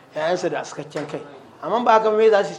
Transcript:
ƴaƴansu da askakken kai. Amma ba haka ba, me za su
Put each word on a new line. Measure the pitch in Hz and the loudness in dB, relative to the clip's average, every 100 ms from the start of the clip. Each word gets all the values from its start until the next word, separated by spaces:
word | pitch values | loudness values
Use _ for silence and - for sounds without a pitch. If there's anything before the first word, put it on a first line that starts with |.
| - | -14
ƴaƴansu | 156 160 180 175 | -6 -4 -2 -4
da | 139 | -6
askakken | 127 - 147 160 143 | -10 -12 -12 -10 -10
kai. | 143 - - - - | -10 -12 -20 -20 -12
Amma | 151 220 | -4 -2
ba | 240 | 4
haka | 220 220 | 4 4
ba, | 214 | 4
me | 220 | 4
za | 202 | 4
su | 175 | 0